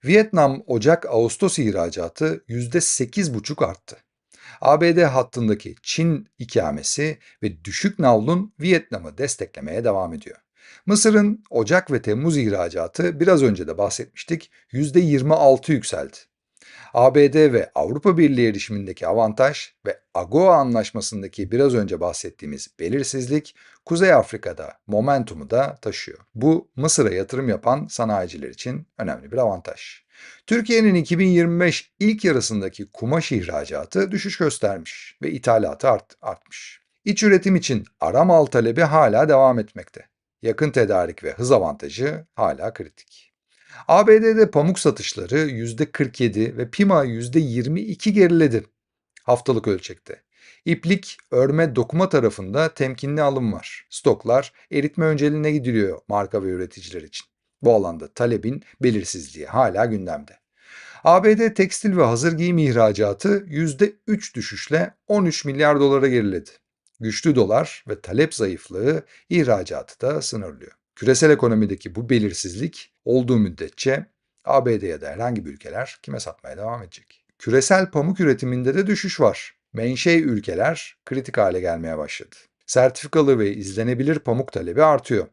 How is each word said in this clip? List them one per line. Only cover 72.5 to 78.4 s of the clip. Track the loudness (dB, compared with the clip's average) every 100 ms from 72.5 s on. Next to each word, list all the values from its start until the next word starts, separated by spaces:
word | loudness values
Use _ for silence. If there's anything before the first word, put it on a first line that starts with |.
| -8 -10 -12 -20 _ -2
olduğu | 0 2 2
müddetçe | 0 -4 -14 -6 -4 -4 -6 _ _ _ 0
A | 0 2
B | -2
D'ye | -4 -10
de | -10
herhangi | -8 -6 -6 -8
bir |
ülkeler | -16 -12 -10 -12 -14
kime | -14 -12
satmaya | -12 -16 -18 -12
devam | -10 -12
edecek? | -16 -20 _ _ _ _
Küresel | 2 2 4 2 2
pamuk | -2 -2 0
üretiminde | 0 0